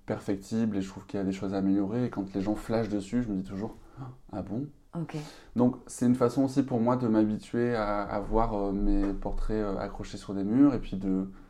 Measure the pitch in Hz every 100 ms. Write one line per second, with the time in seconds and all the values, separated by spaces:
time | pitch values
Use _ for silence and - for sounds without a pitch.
0 | - 107 - 98 - 113 110 98 95 98
1 | - 101 98 95 98 98 95 98 98 120
2 | 120 107 95 101 98 104 - 113 107 104
3 | 98 120 117 95 98 95 110 - - -
4 | 127 - - 101 95 110 151 - _ 170
5 | 156 156 151 - - 113 123 - - -
6 | 123 123 120 139 135 139 127 123 113 127
7 | 120 110 107 104 - 120 120 117 104 104
8 | 98 104 98 110 117 104 98 98 - 101
9 | 101 101 101 - - 110 104 95 101 -
10 | 98 104 - 98 98 123 143 120 - 95
11 | 95 95 95 -